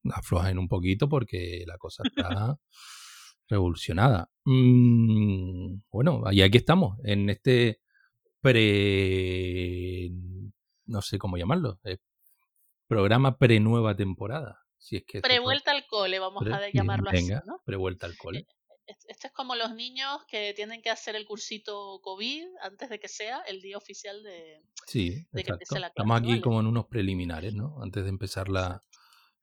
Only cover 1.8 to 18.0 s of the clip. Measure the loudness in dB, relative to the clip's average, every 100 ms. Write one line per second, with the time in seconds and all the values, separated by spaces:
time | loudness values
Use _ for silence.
1.8 | -14 -8 -6 -4 -2 -2 -2 -2 _ -20
2.8 | -20 -20 -20 -20 -20 _ _ 0 2 0
3.8 | -4 2 4 2 -2 _ 2 6 8 10
4.8 | 8 8 6 4 2 0 -4 -6 -8 -10
5.8 | -8 0 0 0 4 6 8 8 6 4
6.8 | 4 -2 -2 0 0 0 2 4 2 0
7.8 | _ _ _ _ _ _ 4 6 6 4
8.8 | 4 2 2 0 0 -2 -2 -4 -4 -4
9.8 | -6 -6 -8 -8 -10 -12 -14 -16 _ _
10.8 | -8 -6 -4 -4 -4 -2 0 0 -2 -6
11.8 | -10 -10 _ _ _ _ _ _ _ _
12.8 | _ 2 4 6 4 4 6 6 6 4
13.8 | 2 0 -2 -4 -8 -8 -10 -16 _ _
14.8 | -12 -10 -10 -4 0 0 0 -2 0 -2
15.8 | -2 -4 -2 -4 -6 -6 -4 -4 -2 -2
16.8 | 0 -2 0 0 0 -4 -6 -12 -8 -6
17.8 | -4 -6